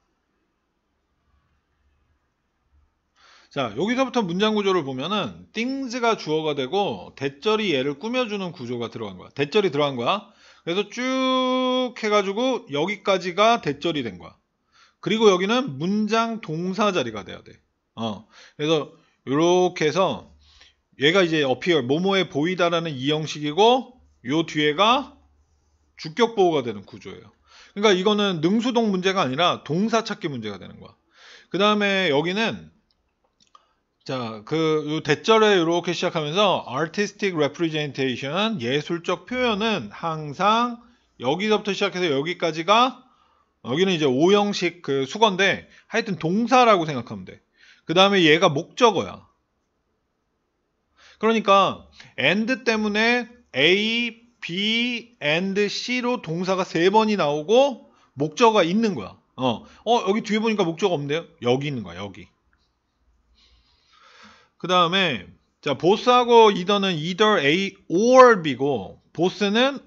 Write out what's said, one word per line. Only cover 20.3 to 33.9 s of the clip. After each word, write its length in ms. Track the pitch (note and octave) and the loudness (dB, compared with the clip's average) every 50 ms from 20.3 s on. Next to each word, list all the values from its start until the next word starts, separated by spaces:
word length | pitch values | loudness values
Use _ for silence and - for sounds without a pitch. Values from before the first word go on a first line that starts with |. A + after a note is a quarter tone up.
| _ _ _ _ _ - - _ _ _ _ _ _ - | _ _ _ _ _ -20 -20 _ _ _ _ _ _ 0
얘가 220 | C3 D3+ F3 G3 F#3 | 2 2 4 4 2
이제 140 | E3 D#3+ | 2 2
appear, 460 | D#3 C#3+ C3 B2+ B2+ - F3+ E3+ D3 B2 | 0 0 0 0 -2 0 0 0 2 2
뭐뭐에 420 | B2 C#3+ E3 F3+ G3 G3 F#3+ F3 - | 0 0 0 0 0 0 0 -2 -2
보이다라는 600 | - C#3 D3+ F3+ F#3 F3 F3+ E3+ E3+ E3 E3 E3 | -2 -2 -2 -2 0 0 0 0 0 -2 -4 -4
이 200 | D3 B2 C3 C#3+ | -8 -6 -2 -2
형식이고 880 | D3+ D3+ D#3+ C#3+ - D3+ D3 D3 D3 E3+ G#3 A#3 B3 C4 A#3+ - - _ _ _ _ _ - | -2 -2 -4 -6 -8 -8 -8 -4 2 4 4 4 4 2 0 -6 -16 _ _ _ _ _ -6
요 200 | A#2 C#3+ E3 E3 | -4 -2 -2 -2
뒤에가 720 | D#3+ - D3+ D3 D3+ D3 D#3+ G3+ A3 B3 C#4+ C4 - - _ _ _ _ _ _ _ _ _ _ _ _ _ _ _ _ - | -2 -2 0 0 2 2 2 2 2 2 2 -2 -6 -14 _ _ _ _ _ _ _ _ _ _ _ _ _ _ _ _ -16
주격 360 | - D#3+ D#3 - A#3 A#3 A3+ | -14 -6 -2 0 0 0 2
보호가 280 | G#3 F#3 F3 D#3+ C#3+ A#2+ | 2 2 4 2 0 -2
되는 200 | A#2 G#2 G2+ F#2+ | -4 -8 -10 -12
구조예요. 460 | - - G2 - G2 F2+ F2+ F2+ G2 _ _ _ _ _ - - - - | -18 -20 -18 -16 -16 -18 -18 -20 -20 _ _ _ _ _ -20 -20 -14 -4
그러니까 260 | G3 G#3 G#3+ F#3+ F3+ | 0 2 4 4 4
이거는 420 | F#3 G#3+ G#3 G#3 G#3 G3 F#3 D#3 | 4 2 2 2 0 0 -2 0
능수동 480 | D3 F3 G#3 A#3 G#3 C4 G#3+ A#3+ A3+ G#3+ | 0 0 2 2 0 0 0 0 2 0
문제가 320 | F#3+ F#3 F3 F#3+ F#3 G3 | 0 0 0 0 0 0
아니라 420 | E3 B2+ B2+ D3 F3 E3+ C3+ A2 - | 0 0 0 0 0 0 0 -2 -4
동사 400 | - D3 F3+ G#3 A3+ G#3+ A3 G#3+ | -4 -2 -2 0 0 0 -2 -2
찾기 240 | A3 G#3 - - | -2 -6 -6 -8
문제가 300 | D#3+ C#3 A#2+ G#2+ G#2+ G2 | -8 -6 -8 -8 -10 -10
되는 220 | F2+ F#2+ F#2+ F2+ F2 | -12 -14 -18 -20 -20
거야. 160 | F2+ G2+ - _ _ _ _ _ - - - - _ _ | -20 -20 -20 _ _ _ _ _ -20 -20 -20 -20 _ _
그 80 | - | -2
다음에 520 | E3+ G3+ G#3 G#3 G#3 G3+ G3+ G3 F#3+ F#3 E3 | 2 2 2 2 2 2 0 0 0 2 2
여기는 640 | C3+ C#3+ D#3 F3 F#3 G#3+ A3+ G3+ A#2 F2+ D#2+ D#2 _ _ _ _ _ _ _ _ _ _ _ _ _ _ _ _ _ - _ _ _ _ _ _ | 2 2 0 0 -2 -2 -2 -4 -4 -8 -12 -20 _ _ _ _ _ _ _ _ _ _ _ _ _ _ _ _ _ -20 _ _ _ _ _ _